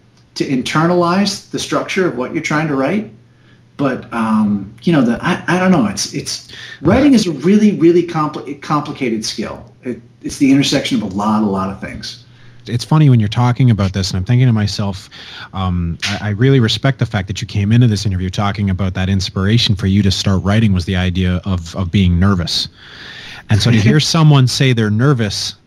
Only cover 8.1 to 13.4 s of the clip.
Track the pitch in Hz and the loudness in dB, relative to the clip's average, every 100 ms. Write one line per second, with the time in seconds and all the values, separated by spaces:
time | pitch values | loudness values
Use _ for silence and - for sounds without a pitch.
8.1 | 160 151 - - 143 - 147 151 - 127 | -4 -4 -6 -12 -12 -4 -4 -4 -6 -4
9.1 | 110 - - 92 71 - - 127 117 - | -4 -6 -8 -8 -10 -18 -14 -12 -12 -14
10.1 | _ - - 135 139 - 143 - 120 101 | _ -14 0 4 4 4 0 0 -2 -2
11.1 | 95 107 107 104 95 95 - 85 - - | -2 0 0 0 -2 -4 -8 -12 -12 -14
12.1 | - - - - - - 117 - 156 147 | -16 -20 -20 -20 -20 -8 -8 0 4 6
13.1 | 120 104 120 | 4 2 0